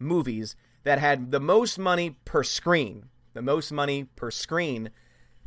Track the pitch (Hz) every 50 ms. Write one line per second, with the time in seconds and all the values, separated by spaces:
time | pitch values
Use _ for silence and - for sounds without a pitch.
0 | 131 151 175 170 143 127 110 110 110 110 - - _ _ _ _ - 143 170 165
1 | 147 143 143 127 123 123 143 139 139 160 196 226 247 - - 180 190 185 180 175
2 | 175 165 143 _ - - - 151 131 - - - - 170 175 160 127 98 95 104
3 | 110 - _ _ _ _ - 117 123 135 147 160 151 - 147 147 143 143 139 139
4 | 135 - _ - 123 117 - - - - 160 170 175 151 127 113 110 107 - _
5 | _ _ _ _ - _ - - -